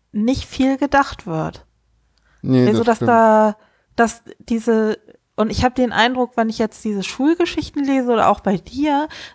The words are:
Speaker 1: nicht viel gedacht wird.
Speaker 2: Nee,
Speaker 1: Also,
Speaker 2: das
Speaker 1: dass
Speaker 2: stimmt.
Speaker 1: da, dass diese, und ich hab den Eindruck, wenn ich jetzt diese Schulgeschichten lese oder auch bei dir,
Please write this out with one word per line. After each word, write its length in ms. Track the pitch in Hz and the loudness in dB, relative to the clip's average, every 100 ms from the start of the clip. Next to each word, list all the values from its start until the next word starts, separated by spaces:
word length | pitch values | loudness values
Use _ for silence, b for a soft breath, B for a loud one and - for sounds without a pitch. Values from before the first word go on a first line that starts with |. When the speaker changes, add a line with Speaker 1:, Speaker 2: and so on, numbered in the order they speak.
| _ | _
Speaker 1:
nicht 320 | 208 226 269 | -4 -2 -2
viel 320 | - - 262 269 | -4 -2 0 0
gedacht 500 | 285 277 - - - | 0 0 0 -6 -8
wird. 380 | 160 160 - _ _ _ _ _ b b b | -6 -6 -10 _ _ _ _ _ b b b
Speaker 2:
Nee, 240 | 135 127 123 | 0 4 4
Speaker 1:
Also, 120 | 220 | 4
Speaker 2:
das 20 | 233 | 2
Speaker 1:
dass 100 | 220 | 0
Speaker 2:
stimmt. 120 | 240 | 2
Speaker 1:
da, 480 | 233 220 214 214 208 b b b - | 4 4 4 2 -2 b b b -2
dass 260 | 226 - - - | -2 -2 -16 -20
diese, 600 | - 226 233 220 214 - - - _ | -6 -4 0 0 0 -4 -10 -20 _
und 160 | - 214 | -4 -2
ich 140 | 185 | 0
hab 100 | 247 | 0
den 160 | 247 247 | 0 0
Eindruck, 460 | 202 240 254 240 - | 2 0 0 -2 -2
wenn 120 | 226 | -4
ich 100 | 220 | -2
jetzt 260 | 220 - | -6 -4
diese 180 | 220 202 | -6 -6
Schulgeschichten 800 | 185 - 285 339 339 320 - 294 | -6 -2 0 2 0 -4 -6 -4
lese 280 | 277 269 247 | 0 0 2
oder 160 | 226 - | 2 2
auch 100 | 202 | 2
bei 180 | - 185 | -2 -4
dir, 520 | - 254 302 285 311 B B | -6 -4 -2 0 -4 B B